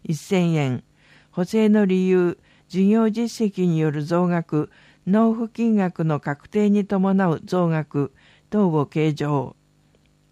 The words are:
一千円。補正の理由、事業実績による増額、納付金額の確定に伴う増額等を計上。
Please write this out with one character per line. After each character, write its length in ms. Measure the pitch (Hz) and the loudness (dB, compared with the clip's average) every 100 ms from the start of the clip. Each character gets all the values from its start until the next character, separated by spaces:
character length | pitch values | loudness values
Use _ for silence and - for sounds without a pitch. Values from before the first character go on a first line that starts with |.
一 120 | - | -8
千 400 | 151 - 190 170 | -8 -2 0 0
円。 280 | 160 135 123 - _ _ _ _ | 0 -2 -4 -8 _ _ _ _
補 140 | - | -6
正 240 | 180 220 214 | -4 0 4
の 160 | 214 | 4
理 240 | 196 185 185 | 2 2 2
由、 300 | 185 175 - _ _ _ | 2 2 -2 _ _ _
事 200 | 180 196 | 0 2
業 220 | 226 220 | 2 2
実 420 | 220 233 - 214 | -2 -6 -2 -4
績 140 | 196 180 | 0 0
に 120 | 160 | 0
よ 120 | 156 | 0
る 120 | 151 | -2
増 260 | 147 170 180 | -2 0 0
額、 420 | 175 - 151 - _ _ _ - | 0 -2 -4 -4 _ _ _ -2
納 260 | 214 226 | 2 2
付 160 | 226 226 | 0 -6
金 240 | - 233 214 | -2 0 2
額 280 | 185 - | 0 -2
の 160 | 160 147 | -2 -2
確 280 | - 143 - | -4 -8 -6
定 220 | 208 208 | 0 2
に 160 | 208 202 | 2 0
伴 440 | 196 196 196 185 | 0 0 2 2
う 100 | 151 | -2
増 240 | - 185 170 | -2 0 0
額 440 | 160 147 143 139 - _ _ _ | 0 -4 -4 -4 -8 _ _ _
等 180 | 208 190 | 0 0
を 180 | 156 139 | 0 -2
計 260 | 160 156 | -2 -2
上。 420 | 147 147 147 127 - _ _ _ _ _ _ _ | -2 -2 -4 -4 -12 _ _ _ _ _ _ _